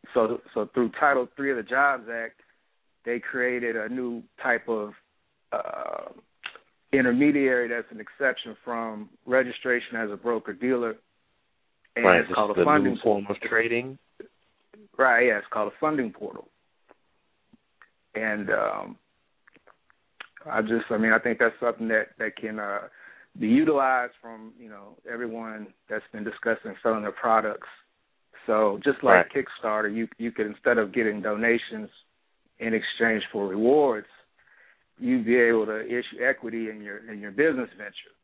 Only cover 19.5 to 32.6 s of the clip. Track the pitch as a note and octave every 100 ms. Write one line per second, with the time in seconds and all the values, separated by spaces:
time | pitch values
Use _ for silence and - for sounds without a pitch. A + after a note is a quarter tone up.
19.5 | _ _ _ _ _ _ _ - - D#3
20.5 | A2 A2 A#2 - A2 A2+ A2 A#2+ A2 A#2
21.5 | - A#2+ A2+ A2+ A2 G#2+ _ A2 - A2+
22.5 | G#2+ G#2 G2+ - - - - _ - G#2+
23.5 | B2+ D#3 C#3+ C3 B2+ B2 _ A#2 A2+ A2
24.5 | A#2 A#2 G2+ G2+ - - A#2 A#2+ A2+ A2+
25.5 | G#2+ G2+ _ _ G#2+ - A2 G#2+ - A#2
26.5 | A2 A2+ F#2+ A#2 A2 G#2 - A#2 A2 G#2+
27.5 | G#2 - - _ _ _ _ _ - -
28.5 | G#2+ G#2+ G2+ C#3+ C3+ C3+ F#2 E2+ C#3 A#2+
29.5 | - A2 G#2+ G#2+ A2 A2+ - A#2 A2+ G#2+
30.5 | G#2+ C3 A#2+ G2+ A#2+ A2 G#2 G#2+ G#2+ A#2
31.5 | A#2 - G#3+ G#3 _ _ _ _ _ _
32.5 | _